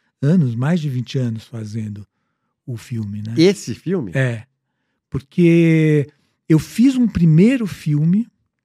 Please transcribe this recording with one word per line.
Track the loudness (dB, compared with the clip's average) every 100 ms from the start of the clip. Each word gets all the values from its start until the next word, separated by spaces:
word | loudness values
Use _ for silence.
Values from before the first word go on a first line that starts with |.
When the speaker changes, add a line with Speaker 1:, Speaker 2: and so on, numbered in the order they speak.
| _ _
Speaker 1:
anos, | 0 2 2 0
mais | -2 -2
de | -2
vinte | -6 -6 -4
anos | -4 -6
fazendo | -12 -14 -12 -10 -10 -12 -18 _ _ _ _ _ -14
o | -14
filme, | -10 -8 -8 -10 -6
né? | 0
Speaker 2:
Esse | 2 0 -6 -10
filme? | -6 -6 -4 -4
Speaker 1:
É. | -4 -4 -12 _ _ _ _ _ _
Porque | -12 -6 2 4 4 4 4 2 2 -2 _ _ _ 0
eu | 0
fiz | 0 0 2 2
um | 0
primeiro | 2 4 6 4 2 -4
filme, | -8 -4 -2 0 0 -2 _ _ _